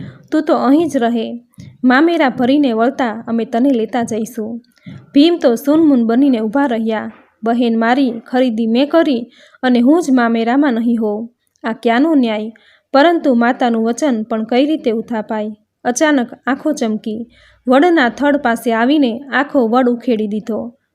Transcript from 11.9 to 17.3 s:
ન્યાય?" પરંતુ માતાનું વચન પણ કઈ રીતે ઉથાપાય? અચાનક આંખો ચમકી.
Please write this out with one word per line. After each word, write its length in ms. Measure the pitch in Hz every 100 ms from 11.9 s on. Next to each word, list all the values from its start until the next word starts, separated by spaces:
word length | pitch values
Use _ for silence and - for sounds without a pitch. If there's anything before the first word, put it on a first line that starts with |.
| 233 320
ન્યાય?" 380 | 302 233 214 214 220 _ _ _
પરંતુ 420 | 269 320 339 320
માતાનું 500 | 240 233 254 247 226
વચન 380 | 226 240 311 226
પણ 220 | 214 220
કઈ 220 | 220 247 285
રીતે 240 | 311 277
ઉથાપાય? 600 | 226 220 226 208 220 214 214 _ _
અચાનક 440 | - 247 311 285 233 - -
આંખો 260 | 277 311
ચમકી. 580 | 294 226 214 - 220 233